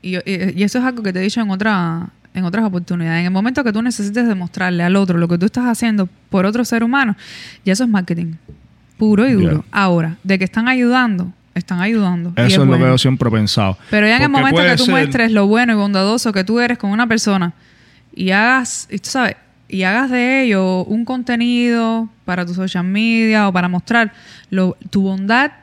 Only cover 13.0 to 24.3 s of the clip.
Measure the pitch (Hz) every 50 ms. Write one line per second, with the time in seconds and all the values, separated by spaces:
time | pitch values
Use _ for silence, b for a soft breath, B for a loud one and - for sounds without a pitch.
13 | - - 135 131 - 117 110 110 107 104 - - 104 95 92 B B B - 208
14 | 208 214 226 247 277 294 277 269 262 269 262 254 262 269 254 - 254 247 254 269
15 | - - 269 254 233 226 220 208 202 196 214 233 247 240 226 208 202 202 202 190
16 | 190 202 220 254 - 240 202 196 185 185 220 240 240 240 247 233 - 202 202 220
17 | 240 233 226 220 - 214 196 190 180 175 - b b b b b b b b b
18 | b b - - 185 185 190 202 220 240 254 262 247 - - - - _ 196 202
19 | - - - 262 247 202 - _ _ _ _ _ _ _ - 190 185 185 196 233
20 | 269 262 254 247 240 247 262 269 262 240 208 190 190 185 185 185 180 - 208 226
21 | 233 - 254 247 240 - 240 233 233 240 240 240 240 240 233 233 233 226 226 226
22 | 226 214 _ _ _ - 180 180 180 175 175 185 185 190 - 185 175 185 190 208
23 | 220 226 226 226 226 220 220 214 208 196 180 185 175 180 180 180 - - 233 233
24 | 226 208 B B B B